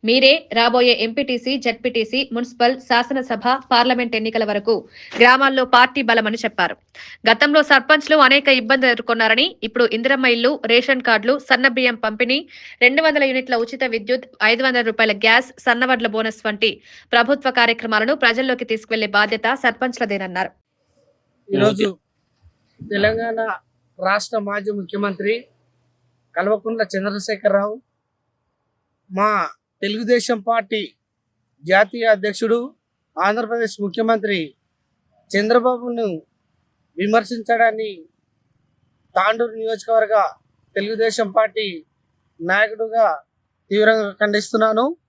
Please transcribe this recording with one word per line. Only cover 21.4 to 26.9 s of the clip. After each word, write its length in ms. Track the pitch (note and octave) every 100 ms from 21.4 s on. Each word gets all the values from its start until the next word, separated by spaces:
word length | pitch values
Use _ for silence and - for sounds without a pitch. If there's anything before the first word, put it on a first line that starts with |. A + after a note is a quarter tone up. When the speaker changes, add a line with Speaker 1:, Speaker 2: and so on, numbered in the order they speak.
| _
Speaker 2:
ఈరోజు 400 | G3 G#3 G3 G#3 F3+ _ _ _ _ _ _ _ _ G#3+
తెలంగాణ 480 | G3+ G#3 A3 A#3 A3+ A3 F#3 _ _ _ _
రాష్ట్ర 400 | F#3 G#3 - A3+
మాజీ 320 | G3+ G3+ G3+
ముఖ్యమంత్రి 640 | G#3 F3 G3+ G3+ F#3+ G3+ A#3 - _ _ _ _ _ _ _ _ -
కల్వకుంట్ల 500 | F#3+ G#3+ A3 A3+ G#3